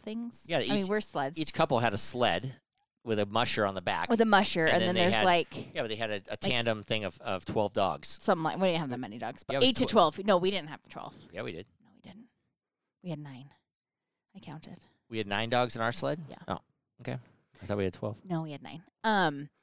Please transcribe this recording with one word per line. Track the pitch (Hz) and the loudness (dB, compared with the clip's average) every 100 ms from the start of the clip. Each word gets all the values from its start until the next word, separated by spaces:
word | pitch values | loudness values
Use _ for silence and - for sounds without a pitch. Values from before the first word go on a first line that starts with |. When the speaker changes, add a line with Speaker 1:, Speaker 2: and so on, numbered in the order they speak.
Speaker 1:
things? | 214 226 233 - - | -10 -8 -8 -10 -2
Speaker 2:
Yeah, | 160 | 0
Speaker 1:
I | |
Speaker 2:
each, | 104 | 2
Speaker 1:
mean, | 208 190 | 0 2
we're | 214 | 0
sleds. | - 147 139 160 | -2 -2 -2 -2
Speaker 2:
each | 151 | -2
couple | - 165 120 | 2 4 4
had | 120 | 4
a | 101 | 2
sled | - 123 113 87 131 120 _ _ _ _ 117 | 0 2 2 2 -2 -12 _ _ _ _ -2
with | 104 | 0
a | 101 | 2
musher | 110 120 117 98 | 2 2 2 2
on | |
the | 95 | 0
back. | 90 87 87 | -2 -2 0
Speaker 1:
With | 226 | 2
a | 220 | 6
musher, | 202 208 175 160 | 6 4 2 4
Speaker 2:
And | |
Speaker 1:
and | 175 | 4
Speaker 2:
then | 185 | 2
Speaker 1:
then | 180 | 4
Speaker 2:
they | |
Speaker 1:
there's, | 180 214 | 4 4
Speaker 2:
had, | 190 | 4
Speaker 1:
like, | 175 - - - | 4 2 -6 -10
Speaker 2:
yeah, | 165 | -6
but | 113 | -4
they | 107 | -2
had | 113 | -4
a, | 104 - | -4 -6
a | |
Speaker 1:
like, | 110 | -6
Speaker 2:
tandem | - 123 117 107 | -2 0 0 -2
thing | 101 110 98 | -2 -2 -2
of, | - | -6
of | 113 92 - | -6 -6 -2
twelve | 113 101 | 0 0
dogs. | 110 95 73 - - | 2 0 0 -6 -6
Speaker 1:
something | - 170 | 0 0
like, | 160 170 | 0 0
we | 190 | 0
didn't | 165 | 0
have | 143 | -2
that | 123 | -6
many | 113 113 | -8 -8
dogs, | 113 - | -8 -8
but | - | -4
Speaker 2:
Yeah, | 135 | 2
it | |
was | 254 | 2
Speaker 1:
eight | 247 | 2
to | 240 | 2
Speaker 2:
tw- | |
Speaker 1:
twelve. | 214 165 170 196 | 4 4 4 2
No, | 180 | 4
we | 185 | 4
didn't | 196 151 | -2 -6
have | 139 - | -12 -16
twelve. | - - - - | -14 -14 -16 -14
Speaker 2:
Yeah, | 87 | -10
we | 120 | -8
did. | 82 - _ | -10 -14 _
Speaker 1:
No, | _ _ | _ _
we | |
didn't. | - 196 - _ _ _ _ _ _ _ | -20 -20 -20 _ _ _ _ _ _ _
We | 180 | -10
had | 147 | -8
nine. | 147 131 139 _ _ _ _ _ _ _ _ 196 | -10 -16 -20 _ _ _ _ _ _ _ _ -20
I | |
counted. | - 156 - - _ _ - | -16 -16 -16 -20 _ _ -8
Speaker 2:
We | 113 | -4
had | 101 | 0
nine | 101 117 | 0 2
dogs | 123 123 117 | 2 2 0
in | |
our | 113 | -2
sled? | 120 139 156 139 | 0 -2 -4 -8
Speaker 1:
Yeah. | - - | -12 -6
Speaker 2:
Oh, | 90 _ _ _ _ | -6 _ _ _ _
okay. | 123 127 - _ _ - | -8 -8 -10 _ _ -12
I | 95 | -4
thought | 104 | 0
we | 95 | 0
had | |
twelve. | - 107 101 185 | -2 -8 -8 -6
Speaker 1:
No, | 165 | -6
we | 160 | -6
had | 143 | -10
nine. | 135 165 - _ 220 | -14 -16 -18 _ 0
Um, | 208 165 139 147 _ | 2 2 0 -10 _